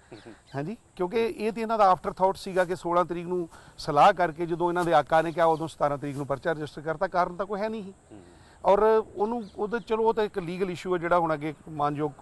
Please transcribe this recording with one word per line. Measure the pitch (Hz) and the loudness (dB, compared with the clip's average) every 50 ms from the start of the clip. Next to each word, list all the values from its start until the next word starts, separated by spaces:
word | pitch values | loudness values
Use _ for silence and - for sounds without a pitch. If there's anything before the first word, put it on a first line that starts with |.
| _ - 123 104 - 117 101 - _ _ - | _ -20 -20 -20 -18 -20 -20 -20 _ _ -8
ਹਾਂਜੀ, | 139 151 175 226 - _ _ _ | -8 -8 -8 -10 -12 _ _ _
ਕਿਉਂਕਿ | - 180 180 214 226 233 220 - | -6 -4 -2 0 0 0 -2 -2
ਇਹ | - 208 226 | -4 -4 -4
ਤੇ | 202 233 | -4 -4
ਇਹਨਾਂ | 226 214 226 | -4 0 2
ਦਾ | 208 208 185 185 | 4 6 6 4
after | - - 196 | 4 0 -6
thought | - - 185 190 190 | -2 2 2 2 2
ਸੀਗਾ | - - 196 175 185 185 | 0 -6 -2 0 0 0
ਕਿ | 165 185 | 0 -2
ਸੋਲਾਂ | - - 170 170 175 175 | -4 -2 0 2 2 2
ਤਰੀਕ | 160 175 175 170 | 0 -2 -6 -6
ਨੂੰ | 170 180 180 170 160 - - - - - | -4 -4 -4 -4 -6 -10 -18 -20 -20 -20
ਸਲਾਹ | - - - 147 147 160 202 190 | -10 -6 0 4 6 8 6 6
ਕਰਕੇ | 180 175 165 143 160 175 | 4 0 -2 -2 -4 -4
ਜਦੋਂ | 165 175 160 175 175 | -4 -2 0 0 0
ਇਹਨਾਂ | 170 175 175 | 0 0 0
ਦੇ | 170 165 | 2 2
ਆਕਾ | 147 139 - 160 160 | 2 2 4 2 2
ਨੇ | 160 170 | 2 2
ਕਿਹਾ, | 147 165 165 | 0 2 4
ਉਦੋਂ | 165 160 147 160 | 4 4 2 -2
ਸਤਾਰਾਂ | 147 - - 151 143 143 | -6 -4 -2 -2 -2 -2
ਤਰੀਕ | 135 147 143 135 | -2 -6 -8 -6
ਨੂੰ | 139 143 | -6 -6
ਪਰਚਾ | 127 139 127 - 175 | -6 -6 -4 -2 -4
ਰਜਿਸਟਰ | 160 151 151 139 - 160 | -4 -4 -6 -10 -12 -10
ਕਰਤਾ। | 143 165 156 151 190 | -8 -8 -4 -4 -4
ਕਾਰਨ | 180 185 175 180 180 180 | -2 0 0 0 0 -2
ਤਾਂ | 170 196 | -6 -8
ਕੋਈ | 185 208 190 | -6 -6 -4
ਹੈ | 214 220 | -4 -4
ਨਹੀਂ | 220 226 185 | -6 -8 -10
ਸੀ। | 196 190 _ _ - 110 101 87 - - - - - - - - | -12 -16 _ _ -20 -20 -20 -20 -20 -20 -20 -20 -20 -14 -2 2
ਔਰ | 180 196 196 214 220 220 220 214 - - | 4 4 6 6 6 4 4 2 -2 -4
ਉਹਨੂੰ, | 185 202 226 247 240 214 180 - | -4 -2 -2 -2 -4 -8 -10 -8
ਉਹਦੇ, | 190 208 196 226 226 - | -6 -6 -4 -4 -6 -4
ਚਲੋ, | - 226 220 226 | -2 -2 0 2
ਉਹ | 220 190 | 2 2
ਤਾਂ | 226 214 | 2 0
ਇੱਕ | 202 - 202 | -2 -4 -6
ਲੀਗਲ | 170 160 185 180 202 180 | -6 -6 -4 -4 -4 -4
ਇਸ਼ੂ | 175 - - 185 180 | -4 -6 -4 -4 -2
ਹੈ | 170 | -2
ਜਿਹੜਾ | 160 170 175 180 | 0 2 2 2
ਹੁਣ | 165 160 156 | 2 2 -2
ਅੱਗੇ | 143 147 156 143 - - 175 | -2 -4 -8 -8 -10 -14 -10
ਮਾਨਯੋਗ, | 156 147 147 147 147 143 156 147 139 - | -4 -2 -2 -2 0 -2 -4 -4 -6 -8